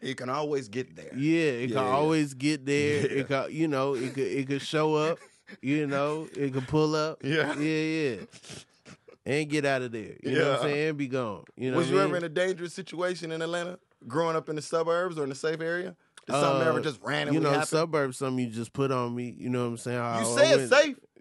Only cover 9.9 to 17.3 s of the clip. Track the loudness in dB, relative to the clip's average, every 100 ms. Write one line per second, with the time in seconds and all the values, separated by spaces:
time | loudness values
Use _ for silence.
9.9 | -6 -10 -8 -2 2 2 2 0 0 -2
10.9 | -2 -2 -2 -4 -6 -12 -6 0 2 2
11.9 | 2 2 0 -2 0 0 -2 -6 -10 -10
12.9 | -4 -4 -4 -6 -6 -4 -4 -6 -10 _
13.9 | _ -4 0 2 0 -2 -6 -2 0 2
14.9 | 0 0 -2 -4 -4 -4 -2 -4 -4 -6
15.9 | -12 _ -18 -2 2 4 4 2 2 -2
16.9 | -4 -4 -2 0